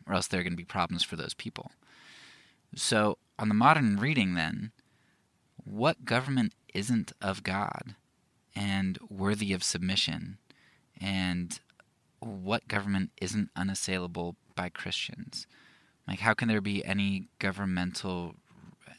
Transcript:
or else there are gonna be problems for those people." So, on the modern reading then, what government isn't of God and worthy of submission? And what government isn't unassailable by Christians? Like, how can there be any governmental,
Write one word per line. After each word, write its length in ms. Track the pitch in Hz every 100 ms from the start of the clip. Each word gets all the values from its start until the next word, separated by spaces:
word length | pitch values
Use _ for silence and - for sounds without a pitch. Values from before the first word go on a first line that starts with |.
| -
or 80 |
else 120 | 95 -
there 140 | 92
are 40 |
gonna 120 | 87 87
be 80 |
problems 380 | 85 98 85 85
for 140 | - 82
those 180 | 65
people." 360 | - - - - - _ - - - - - - _ _
So, 440 | - - 110 104 - _ -
on 100 | 110
the 60 |
modern 420 | 107 131 156 120 101
reading 380 | 127 143 95
then, 380 | 87 80 - 110 - _ _ _ _ _ _ _ -
what 420 | - 104 139 - 123
government 480 | 120 135 131 107 - -
isn't 400 | - 101 117 - -
of 220 | 98 95
God 520 | - 95 101 - 120 101 _ _ _ _ _
and 440 | 101 101 98 95 90 -
worthy 420 | 98 98 104 101
of 100 | 92
submission? 760 | - 87 92 101 - 80 85 101 _ - _ _ _ -
And 600 | 95 98 92 90 87 - - - _ _ _ _
what 480 | 113 98 92 117 -
government 420 | 101 101 98 98 -
isn't 300 | 90 104 98
unassailable 840 | - 95 95 - 92 90 85 87 90 _
by 140 | - 90
Christians? 800 | - 90 - - - - - - - - - _ _ -
Like, 120 | 98
how 160 | 110
can 140 | 110 113
there 120 | 110
be 240 | 101 101
any 440 | - 98 98 95 - _
governmental, 960 | 98 95 98 90 90 87 95 90 85 - _ - - - -